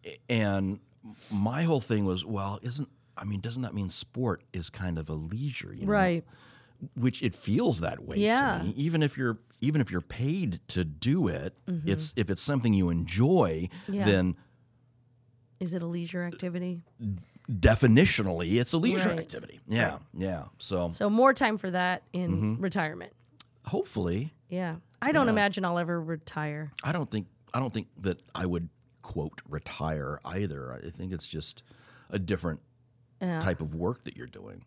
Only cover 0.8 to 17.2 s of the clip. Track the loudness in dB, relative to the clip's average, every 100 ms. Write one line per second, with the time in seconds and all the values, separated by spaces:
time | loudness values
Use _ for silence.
0.8 | _ _ -20 -20 -4 0 2 2 2 2
1.8 | 2 2 2 0 -2 -4 -4 -6 -6 -6
2.8 | -8 _ _ -10 -6 -4 -4 -4 -6 -4
3.8 | -4 -6 -8 -4 -2 -2 _ -8 -8 -6
4.8 | -4 -4 -4 -6 -6 -4 -6 -6 -10 -6
5.8 | 0 4 4 2 -4 -20 -20 -20 -20 _
6.8 | -12 0 0 2 -4 -2 0 2 2 2
7.8 | -2 -4 -4 2 4 4 2 0 -2 -2
8.8 | 0 2 2 2 -2 -2 _ _ 0 2
9.8 | 2 -2 -4 -4 -2 0 -2 -4 -4 -2
10.8 | -2 0 2 4 2 0 -6 -8 -6 -4
11.8 | 0 0 0 0 0 0 0 2 4 4
12.8 | 4 2 0 4 6 6 4 2 -4 -8
13.8 | -6 2 4 6 4 -2 _ _ _ _
14.8 | _ _ _ _ _ _ _ _ -6 -4
15.8 | -4 -4 -4 -4 -6 -6 -6 -4 -4 -6
16.8 | -10 _ -4 -4